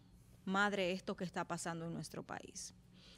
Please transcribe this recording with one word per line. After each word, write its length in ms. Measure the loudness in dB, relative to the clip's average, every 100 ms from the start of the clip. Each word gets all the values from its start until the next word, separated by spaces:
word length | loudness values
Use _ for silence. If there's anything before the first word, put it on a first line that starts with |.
| -10 -20 -20 -8
madre, 460 | 2 6 6 6 4
esto 260 | 2 0 -2
que 60 |
está 240 | -2 -2 -2
pasando 400 | -2 -2 -2 -4
en 80 |
nuestro 300 | -4 -6 -8
país. 500 | -6 -8 -8 -10 -10 -12 -20 -20 -20